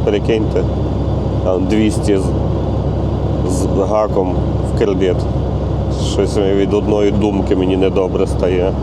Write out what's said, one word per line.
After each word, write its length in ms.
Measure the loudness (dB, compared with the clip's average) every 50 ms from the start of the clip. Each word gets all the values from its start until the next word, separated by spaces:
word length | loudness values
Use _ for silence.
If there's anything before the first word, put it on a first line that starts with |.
| 0
Прикиньте. 580 | 0 0 0 0 0 0 2 0 0 0 0 0 0 -2 -2 -2 -2 -2 -2 -2 -2 -2 -2 -2 -2 -2 0 0
Там 200 | 0 0 0 0
двісті 520 | 0 2 2 2 2 0 0 0 2 2 2
з, 40 | 2 0 0 0 0 -2 -2 -2 -2 -2 -2 -2 -2 -2 -2 -2 -2 -2 -2 -2 -2 -2 -2 -2 -2 -2
з 160 | 0 0 0 0 0 0 0 2
гаком 440 | 2 0 0 2 0 0 0 0 0 0 0 0 -2 -2 -2 -2 0
в 40 | 0
кредит. 380 | 2 2 2 2 2 2 2 0 -2 -2 -2 -2 -2 -2 -2 -2 -2 -2 -2 -2 -2 -2 -2 -2 -2 -2
Щось 260 | 0 0 0 0 0 0
від 360 | 0 2 2 2 2 2 0
одної 360 | 0 0 2 0 2 2 2
думки 460 | 2 2 0 0 0 0 0 0 0
мені 200 | 0 2 2 2
недобре 500 | 2 2 2 2 0 0 0 0 0 0
стає. 460 | 0 0 0 0 0 2 2 0 0 -2 -2